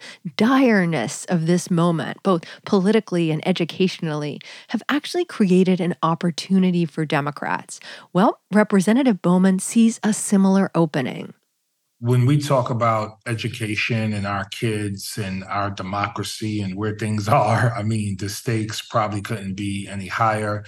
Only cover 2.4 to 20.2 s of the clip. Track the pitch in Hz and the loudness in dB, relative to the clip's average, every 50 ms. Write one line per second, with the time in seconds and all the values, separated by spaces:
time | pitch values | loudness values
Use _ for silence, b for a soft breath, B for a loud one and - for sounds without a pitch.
2.4 | B B B B - - 214 196 180 208 226 220 - - 180 175 170 160 151 156 | B B B B -4 0 0 2 4 4 2 2 0 0 -2 0 0 0 0 0
3.4 | - 180 180 - 175 - - - 185 180 - - 175 156 151 151 147 147 - - | 0 -2 -2 0 -2 -4 -2 0 0 0 -2 -4 -6 -6 -4 -6 -6 -8 -8 -10
4.4 | B B B B B - - 214 - - 262 294 - - - 359 349 - - - | B B B B B -8 -8 -6 -2 -2 -2 -2 -2 -4 -4 -4 -4 -4 -2 0
5.4 | 214 175 180 185 185 185 185 170 170 180 160 - - 160 165 - - 175 147 - | 2 4 6 6 6 4 2 2 0 -2 -2 -2 0 0 0 0 -2 -4 -4 -4
6.4 | - - 190 190 185 185 175 175 170 151 - 160 156 143 156 143 143 147 143 - | -2 0 2 4 4 4 2 2 0 -2 -2 -4 -4 -2 -2 -2 -2 -4 -6 -6
7.4 | - - 87 - - - - B B B B B B B - 180 208 302 - - | -4 -4 -4 -4 -6 -10 -16 B B B B B B B 2 4 4 4 2 0
8.4 | _ - 190 214 214 - 208 190 170 214 220 269 285 254 196 - - 175 180 185 | _ 0 2 2 4 4 4 4 4 4 4 4 4 2 2 2 2 2 4 4
9.4 | 190 190 190 190 - - - 233 226 226 226 - - 214 202 - - - 208 196 | 4 4 2 0 -2 0 4 4 4 4 2 0 -2 -2 -2 -2 0 2 4 4
10.4 | 196 190 190 196 190 - - 165 170 151 - 147 123 101 - - - - - _ | 6 6 4 4 2 2 2 2 2 2 0 -2 -4 -4 -6 -10 -12 -14 -16 _
11.4 | _ _ _ _ _ _ _ _ _ _ _ _ 120 120 127 123 120 135 151 143 | _ _ _ _ _ _ _ _ _ _ _ _ 0 2 2 4 4 4 4 2
12.4 | - - 143 127 120 - 120 110 120 113 110 110 107 104 - _ - 120 110 107 | 2 2 0 0 0 0 -2 0 0 0 0 0 -2 -6 -10 _ -8 -6 -6 -4
13.4 | - 113 - - 113 104 107 - - - 120 110 110 107 104 101 98 101 101 98 | -4 -6 -6 -6 -6 -4 -2 -2 -2 -2 0 0 0 -2 -2 -2 -4 -4 -4 -4
14.4 | 95 - - - 120 113 107 104 104 101 98 95 - - - 113 101 95 95 95 | -6 -8 -6 -4 -4 -2 -2 -2 -4 -4 -6 -8 -10 -10 -8 -8 -6 -6 -6 -8
15.4 | 92 - 98 101 101 104 101 - 92 92 101 101 104 101 - 107 98 - - - | -8 -6 -4 -4 -4 -4 -4 -6 -6 -6 -4 -4 -4 -4 -4 -6 -8 -8 -8 -6
16.4 | 113 107 104 104 101 95 92 101 107 107 104 104 117 107 107 107 101 - 143 139 | -6 -4 -4 -4 -4 -4 -4 -4 -4 -4 -4 -4 -4 -2 -2 -2 0 2 2 4
17.4 | 104 107 113 107 123 120 117 104 104 110 113 107 104 101 95 - 104 98 - - | 4 2 2 2 2 0 0 -2 -2 -2 -2 -2 -2 -4 -4 -6 -6 -8 -8 -6
18.4 | - 120 113 110 110 107 - - - - - 117 107 101 104 101 95 - 113 101 | -4 -4 -2 -2 -4 -4 -8 -10 -8 -4 -2 -2 -2 -2 -2 -6 -6 -6 -6 -6
19.4 | 98 95 92 107 104 101 98 98 95 90 98 101 95 87 - - | -6 -8 -6 -6 -4 -4 -4 -6 -6 -8 -8 -10 -8 -6 -2 0